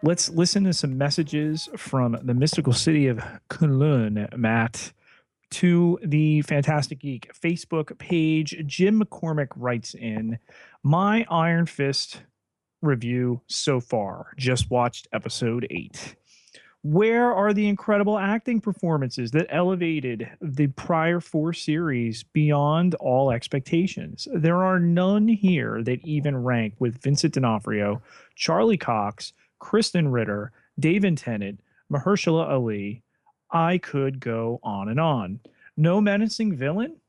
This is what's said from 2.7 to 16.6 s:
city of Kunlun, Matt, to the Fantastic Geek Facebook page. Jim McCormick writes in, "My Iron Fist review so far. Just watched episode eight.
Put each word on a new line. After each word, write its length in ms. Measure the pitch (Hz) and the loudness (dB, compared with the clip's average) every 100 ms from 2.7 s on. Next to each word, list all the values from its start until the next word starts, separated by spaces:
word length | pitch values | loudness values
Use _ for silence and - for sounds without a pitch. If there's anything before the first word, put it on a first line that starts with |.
city 320 | 123 - 156 139 | 2 2 4 2
of 180 | 113 - - _ | 0 -6 -14 _
Kunlun, 880 | - 156 135 151 139 110 104 104 123 | 0 2 4 4 4 2 -2 -4 -2
Matt, 560 | 113 113 113 - - _ _ _ _ _ _ | 2 2 0 -4 -14 _ _ _ _ _ _
to 460 | - 180 175 175 175 | 0 4 6 4 2
the 380 | 175 151 156 151 | 0 2 4 2
Fantastic 560 | 147 147 139 151 139 143 | 2 0 2 0 -2 -6
Geek 340 | 143 123 - | -10 -10 -12
Facebook 640 | - 165 170 - 165 151 - | -6 -4 -4 -4 -4 -4 -10
page. 580 | - 175 156 156 151 - 151 | -2 0 2 2 -2 -6 -10
Jim 340 | - 185 220 | 2 4 4
McCormick 480 | 208 - 165 151 139 - | 0 -4 -4 -2 -4 -4
writes 380 | 123 120 104 | -4 -4 -6
in, 440 | - 117 107 110 117 _ - - _ | -10 -8 -6 -6 -8 _ -20 -20 _
"My 420 | 139 160 202 220 226 | 0 2 4 2 0
Iron 340 | 170 165 170 | 0 2 2
Fist 560 | 170 - 139 139 - - - _ _ _ _ _ | 0 0 -2 -2 -6 -12 -20 _ _ _ _ _
review 580 | 156 131 120 123 123 120 _ | 0 0 0 -2 -2 -4 _
so 340 | - - 131 | -6 -2 -2
far. 540 | 117 117 98 - - - | 0 -4 -4 -10 -16 -6
Just 340 | 127 123 - | -2 0 0
watched 380 | 123 120 - - | 2 0 -2 -8
episode 560 | 110 - - 120 120 - | -8 -6 -4 -2 -2 -6
eight. 460 | 87 - - - - _ _ _ - | -8 -10 -14 -16 -18 _ _ _ -20